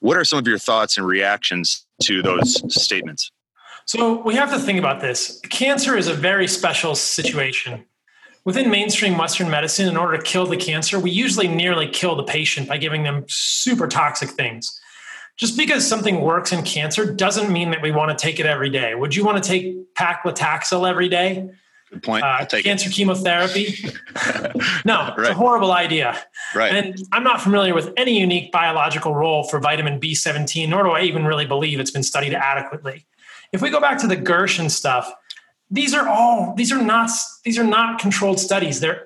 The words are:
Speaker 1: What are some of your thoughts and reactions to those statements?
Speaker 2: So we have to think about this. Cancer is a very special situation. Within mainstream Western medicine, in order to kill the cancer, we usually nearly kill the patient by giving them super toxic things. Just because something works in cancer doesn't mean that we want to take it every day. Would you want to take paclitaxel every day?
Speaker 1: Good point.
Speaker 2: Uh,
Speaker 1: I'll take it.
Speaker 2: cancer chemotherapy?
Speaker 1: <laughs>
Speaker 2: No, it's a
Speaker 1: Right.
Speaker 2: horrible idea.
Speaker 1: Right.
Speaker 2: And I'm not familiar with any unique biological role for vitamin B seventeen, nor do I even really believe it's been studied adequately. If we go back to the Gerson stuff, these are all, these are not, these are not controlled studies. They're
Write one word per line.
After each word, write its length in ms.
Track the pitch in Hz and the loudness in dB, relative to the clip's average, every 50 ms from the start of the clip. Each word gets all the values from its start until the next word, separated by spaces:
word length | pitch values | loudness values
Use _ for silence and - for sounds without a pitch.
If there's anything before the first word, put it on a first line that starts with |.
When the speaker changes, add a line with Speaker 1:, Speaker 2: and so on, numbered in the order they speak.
Speaker 1:
What 160 | - - - 180 | 0 2 2 2
are 80 | 165 | 2
some 140 | - 156 143 | 2 0 0
of 60 | 120 | 0
your 140 | 117 107 101 | 0 0 0
thoughts 380 | - - 113 110 110 - - 104 | 0 0 2 2 2 0 0 0
and 100 | 95 92 | 0 0
reactions 800 | 92 95 98 98 104 104 - - 92 90 85 - - - - _ _ - | 0 2 2 2 0 0 -2 -2 -2 -2 -2 -2 -4 -4 -8 _ _ -4
to 200 | - - 98 92 | -2 0 0 2
those 400 | 90 95 90 90 - - - - - - - | 2 2 2 2 2 2 0 0 -2 -2 0
statements? 580 | - - - 101 95 - 80 147 - - - - _ _ _ _ _ - - - - - | 0 0 0 0 -2 -4 -6 -6 -8 -8 -8 -10 _ _ _ _ _ -20 -20 -20 -14 -8
Speaker 2:
So 360 | - - 226 233 226 226 226 | -6 -2 0 2 2 0 0
we 140 | - 220 220 | 0 0 2
have 160 | 262 285 277 | 2 2 2
to 80 | 285 - | 0 0
think 200 | - 208 196 180 | 0 0 0 0
about 220 | 165 139 135 - | 0 0 -2 -2
this. 380 | - 127 123 - - - - - - - | -2 -4 -2 -2 -4 -6 -8 -12 -10 -8
Cancer 480 | - - 247 269 277 277 269 269 254 208 | -4 0 0 2 2 2 2 2 2 2
is 100 | 175 170 | 0 0
a 60 | 160 | -2
very 340 | 147 147 180 196 196 185 185 | 0 0 2 2 2 2 0
special 480 | - - - 170 156 - - 160 147 | 0 0 0 0 0 0 -2 -2 -2
situation. 920 | - - - - - 151 - - 147 135 131 127 - - 127 120 117 - _ _ _ _ _ _ _ - - - _ _ | -2 -2 -2 -2 -2 -2 -2 -2 -2 -2 -2 -2 -4 -4 -6 -8 -12 -14 _ _ _ _ _ _ _ -20 -20 -20 _ _
Within 240 | 185 185 262 262 233 | -2 0 2 2 2
mainstream 480 | 208 202 208 214 208 - 220 196 180 165 | 2 2 2 0 0 0 2 2 2 2
Western 320 | 160 160 - - 185 165 | 0 0 0 -2 -2 0
medicine, 380 | 156 147 156 156 - - 196 185 | 0 0 0 0 0 0 0 2
in 80 | 165 165 | 2 0
order 200 | 175 170 156 156 | 0 0 0 -2
to 60 | - | -2
kill 220 | - - 185 180 | -2 0 0 0
the 120 | 175 170 - | 0 0 -2
cancer, 420 | - 160 156 156 156 - 202 190 | -2 -2 -2 -2 -2 -2 0 0
we 120 | 170 180 | 0 0
usually 360 | 175 202 262 - - 226 196 175 | 0 0 0 0 2 2 2 2
nearly 380 | 165 165 175 180 175 165 156 - | 2 0 0 2 2 0 0 -2
kill 280 | - - 180 180 160 | -2 -2 -2 0 0
the 80 | 143 131 | -2 -2
patient 440 | - - 156 156 147 - 143 131 135 | -2 -2 -2 0 0 -2 -2 -4 -4
by 80 | 147 147 | -4 -4
giving 260 | 156 156 156 151 151 | -4 -2 -2 -2 -2
them 220 | 143 143 143 131 - | -2 -2 -4 -4 -6
super 600 | - - - - - - - 254 247 151 165 139 | -4 -4 -2 -2 -2 -2 0 0 0 0 0 0
toxic 420 | - 151 151 147 147 - 139 131 | 0 0 0 0 0 -2 -6 -6
things. 500 | - - 131 117 113 117 - - - - - - - - - - - - - - _ | -4 -4 -4 -4 -6 -8 -10 -12 -12 -14 -18 -20 -20 -20 -20 -18 -18 -18 -18 -18 _
Just 220 | - 233 226 233 254 | -4 -4 -2 0 0
because 280 | 311 294 302 254 - | 0 2 2 2 2
something 360 | - 220 220 196 214 190 165 | 0 0 0 0 0 0 2
works 320 | 143 160 165 175 175 - 180 | 2 2 2 0 0 0 -2
in 100 | 170 - | -2 -2
cancer 480 | - - 151 151 156 - 214 214 175 | -2 -2 -2 -2 -2 0 0 0 -2
doesn't 400 | 139 - 190 196 202 220 208 208 | 0 0 0 2 2 0 0 0
mean 200 | 175 170 175 170 | 0 0 0 0
that 100 | 160 160 | -2 -2
we 100 | 156 156 | -2 0
want 260 | 151 151 151 156 151 - | 0 2 0 0 0 -2
to 40 | |
take 180 | - 165 156 165 | -2 -2 -2 0
it 60 | 156 | 0
every 240 | 151 147 131 135 139 | 0 0 0 0 -2
day. 260 | 135 131 123 113 113 | 0 0 -2 -2 -2
Would 200 | 120 139 147 139 | -2 -2 -2 0
you 100 | 196 202 | 2 2
want 180 | 214 202 196 190 | 2 2 2 0
to 60 | 185 | 0
take 440 | 190 185 185 185 180 - - - _ | 0 0 -2 -4 -6 -10 -12 -10 _
paclitaxel 920 | - 180 175 170 - - 175 165 - 165 151 156 151 - - 185 180 180 185 | -2 0 0 0 -2 -4 -4 -4 -2 -2 -2 -2 -2 -2 -2 0 0 2 2
every 200 | 180 180 180 180 | 2 2 0 2
day? 400 | 175 175 180 190 190 190 185 185 - - _ _ _ _ _ _ | 2 2 2 0 0 -4 -6 -10 -12 -18 _ _ _ _ _ _
Speaker 1:
Good 140 | - - - | -18 -10 -6
point. 200 | - 110 107 127 | -2 -2 0 0
Speaker 2:
Uh, 40 | 139 131 131 | 0 0 0
Speaker 1:
I'll 60 | 143 | 0
take 160 | - - 107 | 0 -2 0
it. 80 | 101 202 | 2 2
Speaker 2:
cancer 200 | 202 190 - 185 | 0 0 0 -2
chemotherapy? 880 | 190 202 202 190 180 190 190 180 170 175 180 185 185 196 208 202 196 | 0 0 2 2 2 2 2 2 2 2 2 0 0 0 -2 -2 -4
Speaker 1:
<laughs> 100 | - - 151 - - - - - - - - - - - - - 247 - - - - - | -6 -8 -10 -10 -12 -14 -12 -6 -4 -2 -2 -2 -4 -4 -6 -4 -2 -2 0 0 0 0
Speaker 2:
No, 220 | 208 220 175 139 - | 2 2 2 0 -2
it's 100 | - - | -2 0
a 40 | |
Speaker 1:
Right. 120 | 110 117 - | 0 0 2
Speaker 2:
horrible 380 | 170 240 247 240 226 196 185 | 4 4 4 4 4 4 4
idea. 500 | 180 180 175 156 160 156 139 120 - - - - _ - - - - | 4 2 2 2 0 0 0 0 -2 -4 -8 -14 _ -12 -12 -4 0
Speaker 1:
Right. 180 | 110 113 190 185 | 0 2 2 2
Speaker 2:
And 240 | 202 196 190 185 190 - - | 2 0 -2 -6 -10 -4 -2
I'm 120 | 196 233 247 | 0 2 4
not 180 | 254 240 180 | 4 2 2
familiar 320 | - 190 202 202 196 185 175 | 2 2 4 4 4 2 2
with 180 | 165 156 - - 247 | 0 0 -2 -2 0
any 220 | 254 254 233 202 | 0 2 2 2
unique 320 | 190 180 175 175 - - | 2 2 2 0 -2 -2
biological 640 | - 170 170 165 160 156 147 160 - 156 - 160 151 | 0 0 2 2 2 2 0 0 0 -2 -2 -2 0
role 280 | 147 156 165 156 151 147 | 2 2 2 2 0 0
for 160 | - - 147 | -2 -2 0
vitamin 400 | 135 147 156 156 151 147 143 135 | 0 0 0 0 0 -2 -2 -4
B 140 | - 160 156 | -4 -4 -4
seventeen, 540 | - - 165 143 147 147 - - 160 160 156 | -2 -2 -2 -2 -2 -2 -4 -2 -2 -2 0
nor 140 | 170 196 196 | 2 2 2
do 60 | 180 | 2
I 100 | 165 156 | 2 2
even 240 | 190 170 156 160 156 | 0 0 0 0 0
really 200 | 151 156 147 147 | 0 0 0 0
believe 340 | 135 139 139 156 156 147 135 | -2 -2 -2 0 -2 -2 -4
it's 120 | 135 135 | -4 -4
been 120 | - 143 131 | -4 -4 -4
studied 300 | - - 143 143 143 - | -2 -2 -2 -2 -2 -2
adequately. 720 | - - 139 139 139 135 - 147 156 - 135 131 - - _ _ _ - - - - - - - | -2 0 0 0 -2 -4 -6 -10 -12 -10 -12 -12 -12 -16 _ _ _ -20 -20 -20 -20 -10 -6 -4
If 80 | 190 | -2
we 80 | 233 - | 0 0
go 100 | 151 294 | 2 2
back 200 | - 143 - - | 4 2 2 2
to 80 | - 196 | 2 0
the 80 | 185 | 0
Gerson 540 | 156 - 175 175 175 196 185 - 170 165 151 | 0 2 2 4 4 4 2 0 0 0 -2
stuff, 440 | - - - 143 127 123 - - - - _ - - - - _ _ _ _ _ | -2 0 0 0 0 0 0 -4 -8 -16 _ -20 -20 -20 -20 _ _ _ _ _
these 240 | 196 269 294 277 285 | -2 0 0 2 2
are 160 | 294 277 226 | 2 2 2
all, 440 | 214 220 240 240 240 214 185 175 - | 4 4 6 6 6 4 2 0 -2
these 160 | - 240 226 | 0 0 0
are 100 | 269 262 | 2 2
not, 280 | 233 208 226 233 226 233 233 - - - - - - | 2 4 4 4 4 2 0 -4 -6 -8 -10 -8 -4
these 120 | 233 226 233 | -2 0 2
are 60 | 233 | 2
not 360 | 214 208 220 233 226 233 - | 4 4 4 2 2 0 0
controlled 400 | - 202 196 - 202 196 190 190 | 0 0 2 2 2 2 2 0
studies. 400 | - - 196 196 175 151 135 135 | 0 0 0 0 0 0 -2 0
They're 260 | 160 160 240 - - | 0 -2 -2 -2 -4